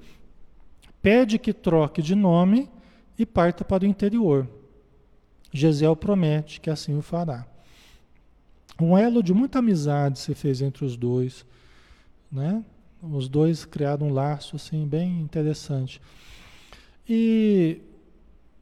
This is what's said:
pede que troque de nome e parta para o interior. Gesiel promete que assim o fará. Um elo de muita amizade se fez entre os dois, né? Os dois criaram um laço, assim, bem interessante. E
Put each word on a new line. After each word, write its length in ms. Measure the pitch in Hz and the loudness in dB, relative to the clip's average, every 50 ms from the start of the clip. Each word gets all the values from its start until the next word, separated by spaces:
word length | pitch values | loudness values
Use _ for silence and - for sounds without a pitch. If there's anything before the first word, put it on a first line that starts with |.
| - - - - - - - - - - - - - - - - - - - _ | -20 -20 -20 -20 -20 -20 -20 -20 -20 -20 -20 -20 -20 -20 -20 -20 -20 -20 -12 _
pede 380 | - 190 208 247 254 208 220 214 | 2 4 6 6 4 4 2 0
que 140 | - 226 208 | 0 -2 -4
troque 480 | - - 185 165 160 151 135 - - | -2 0 2 2 2 2 2 0 -4
de 120 | 156 151 190 | -2 0 0
nome 560 | 208 202 185 165 170 180 190 208 247 285 269 - - - - - - _ _ - - | 2 4 4 4 4 4 4 4 2 0 -2 -10 -20 -20 -20 -20 -20 _ _ -6 -4
e 80 | 226 | -4
parta 380 | - - 196 170 175 175 - 190 | -2 2 2 2 2 0 -2 -2
para 220 | - 196 190 190 | -2 0 0 2
o 20 | 202 | 0
interior. 600 | 196 - 202 202 208 233 220 175 143 139 131 120 - - - _ _ - _ _ _ _ _ _ _ _ _ _ _ _ _ - | 0 0 -2 -2 0 0 2 2 2 2 0 -4 -10 -18 -20 _ _ -20 _ _ _ _ _ _ _ _ _ _ _ _ _ -14
Gesiel 440 | - 135 143 160 151 139 151 156 160 | -4 0 2 2 2 2 2 2 2
promete 640 | 160 - 196 202 190 175 151 151 156 151 - - - | 0 0 -2 0 0 2 0 0 -2 -4 -6 -12 -10
que 100 | - 160 | -6 -6
assim 280 | 156 147 - - 143 147 | -6 -6 -6 -6 -6 -6
o 40 | |
fará. 440 | 151 - - 170 175 165 131 120 120 - - - - - - - - - - - _ _ _ _ _ _ _ _ _ _ - _ _ - - - | -6 -6 -6 -6 -6 -6 -8 -10 -12 -16 -20 -20 -20 -20 -20 -20 -20 -20 -20 -20 _ _ _ _ _ _ _ _ _ _ -20 _ _ -18 -4 -2
Um 180 | 165 165 180 190 | 2 4 4 4
elo 260 | 214 240 233 240 202 | 4 4 2 2 2
de 100 | 170 185 | 2 2
muita 260 | 202 262 277 - 269 | 2 2 0 0 0
amizade 600 | 240 226 196 160 143 147 143 143 143 143 139 - | 2 2 2 2 0 0 0 0 0 -2 -2 -4
se 160 | - - 143 | -6 -8 -8
fez 260 | - - 147 135 123 | -4 -2 -2 -2 -2
entre 240 | 139 139 131 - 147 | -2 -4 -4 -6 -6
os 100 | 135 120 | -8 -6
dois, 500 | 120 120 123 123 127 127 127 - - - - - _ _ - - - - _ - - _ - _ _ _ - | -4 -4 -2 0 -2 -2 -4 -6 -12 -20 -20 -20 _ _ -20 -20 -20 -20 _ -20 -20 _ -20 _ _ _ -12
né? 320 | - 135 139 160 202 226 214 - - - _ - _ - | -8 -6 -4 -4 -4 -4 -6 -10 -18 -20 _ -20 _ -18
Os 260 | - 160 151 139 127 131 | -12 -8 -6 -6 -6 -2
dois 380 | 135 147 156 165 165 151 - | 0 2 2 2 0 -2 -6
criaram 420 | - - 156 147 139 143 143 151 147 | -10 -8 -4 -4 -2 -2 -2 -2 -2
um 60 | 139 | -2
laço, 420 | 131 139 147 151 143 - - - | 0 -2 -2 -4 -6 -8 -12 -14
assim, 300 | 147 - - - 156 151 | -14 -10 -8 -6 -6 -4
bem 360 | 143 143 156 175 180 180 170 | -4 -2 -2 -2 -2 -4 -4
interessante. 800 | 156 147 - 165 151 151 151 147 - - 147 135 131 127 - - - - - - - - - - - - - - - - - - - - _ - - - | -6 -6 -4 -4 -2 -2 -4 -6 -6 -6 -6 -6 -6 -6 -10 -16 -20 -20 -20 -20 -20 -20 -20 -20 -20 -20 -20 -20 -20 -20 -20 -20 -20 -20 _ -18 -6 -2
E 720 | 226 226 226 226 226 220 214 214 208 190 175 160 165 - - - - - _ _ - _ _ - - - _ - _ - | 0 0 2 2 2 2 4 4 4 4 2 2 0 -4 -10 -20 -20 -20 _ _ -20 _ _ -20 -20 -20 _ -20 _ -20